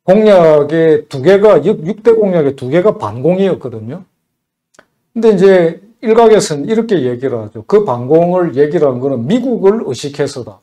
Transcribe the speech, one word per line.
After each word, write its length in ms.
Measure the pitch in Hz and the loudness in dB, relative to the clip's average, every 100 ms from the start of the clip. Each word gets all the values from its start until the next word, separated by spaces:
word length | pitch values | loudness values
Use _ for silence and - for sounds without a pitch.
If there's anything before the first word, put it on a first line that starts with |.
공약의 1040 | - 202 214 190 160 151 147 165 160 151 - | -2 2 4 4 4 4 2 0 2 0 -2
두 140 | 135 | -4
개가, 420 | 147 196 214 170 160 | 2 4 4 2 2
육-, 180 | 208 156 | -4 -6
육대 240 | 208 233 | -2 0
공약의 440 | 220 196 175 139 139 | 2 2 0 -2 -4
두 140 | 123 | -4
개가 300 | 170 208 214 | 0 0 -2
반공이었거든요. 1040 | 107 117 151 185 190 143 127 110 110 175 - _ _ _ _ _ _ _ _ _ _ | -6 -4 -2 0 -2 -4 -8 -12 -14 -16 -18 _ _ _ _ _ _ _ _ _ _
근데 160 | 233 220 | -2 0
이제 520 | 190 196 185 170 165 _ _ | 4 4 4 2 -4 _ _
일각에서는 680 | 220 220 226 208 - 143 190 | -2 2 4 4 0 -6 -4
이렇게 340 | 220 226 180 | -4 -2 -2
얘기를 360 | 123 123 131 117 | -2 -4 -6 -6
하죠. 240 | 104 110 - | -10 -14 -2
그 200 | 208 202 | 0 0
반공을 680 | 120 123 160 175 185 170 127 | -4 0 0 2 0 -2 0
얘기를 320 | 147 170 143 | 0 0 -2
한 120 | 123 | -2
거는 260 | 139 127 123 | -4 -4 -4
미국을 580 | 247 262 208 190 226 - | -4 -2 -2 0 0 -4
의식해서다. 760 | 120 143 143 139 131 110 98 | -10 -10 -6 -8 -8 -16 -12